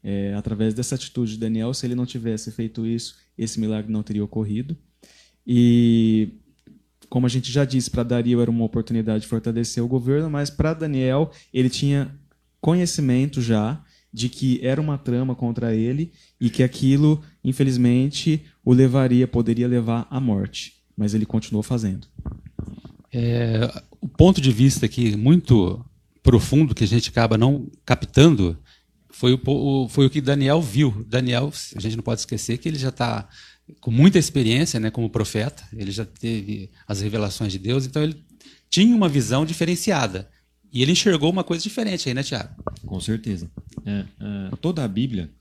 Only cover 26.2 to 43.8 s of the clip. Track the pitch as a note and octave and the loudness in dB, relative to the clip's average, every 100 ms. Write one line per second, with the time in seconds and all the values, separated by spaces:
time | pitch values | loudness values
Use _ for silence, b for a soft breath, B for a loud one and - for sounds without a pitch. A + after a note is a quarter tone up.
26.2 | - A#2+ - C3+ D#3 A2 G#2 A#2 - - | 4 4 4 2 2 2 2 0 0 0
27.2 | A#2 A2 A#2+ C#3+ A#2 - - B2 - - | 2 2 0 -2 -4 -16 -2 -2 2 8
28.2 | D#3 C3 F2+ D#2+ b b b _ _ - | 8 8 0 -2 b b b _ _ -2
29.2 | B2+ C3 B2+ C#3 C#3+ C3+ B2 - C3+ D3+ | 0 2 0 -2 0 0 -2 2 2 2
30.2 | C3+ C#3+ C3+ D#3 D3 G#2 D3 G2+ A2 B2+ | -2 0 2 0 0 2 2 0 -4 -4
31.2 | B2+ A#2+ C#3+ D3 - - F#2 A2+ A#2 A#2 | -2 -2 -4 -8 -14 -8 -6 -6 -6 -6
32.2 | - A2 - A#2 E3 D#3 C3 - - A2+ | -6 -8 -6 -6 -6 -6 -6 -4 -4 -4
33.2 | G2 B B B _ - - A2+ E3 F#3 | -10 B B B _ -12 -4 6 8 8
34.2 | D3+ C#3+ A2+ A#2+ D#3+ A#2+ A2 A2 A2+ A2 | 2 0 2 2 0 -2 -4 -2 -4 -2
35.2 | G#2 A2 A#2 - - A2 G2 G2 G#2+ - | -2 -2 -4 -8 -18 -12 -10 -8 -10 -10
36.2 | A2+ A2+ G2+ G#2 F#2+ b b G2+ G#2 A2 | -8 -6 -6 -10 -12 b b -6 -4 -2
37.2 | G#2 - G#2+ F#2+ F#2+ C3 C3 C#3 D3+ D#3 | -4 -4 -6 -6 -4 -4 -2 -2 -4 -4
38.2 | _ _ b b b - A3 A#3 F#3 C#3+ | _ _ b b b 4 6 6 4 2
39.2 | G#2+ B2+ D#3 E3 E3 F3 - E3+ A#2 F#2+ | 0 0 -2 -2 -2 -2 0 0 0 -4
40.2 | G2 _ _ _ _ B2+ C3+ F3 G#3+ E3+ | -12 _ _ _ _ -2 2 2 2 2
41.2 | D3+ F#3+ - E3+ G3+ - - F3+ - B2+ | 2 0 -2 -4 -6 -6 -4 -4 -4 -4
42.2 | C#3 A#2+ - - - - - F#2+ F2 A2 | -4 -6 -8 -10 -12 -12 -10 -8 -4 -4
43.2 | A2 F#2 E2+ - - - | -4 -8 -8 -16 -16 -14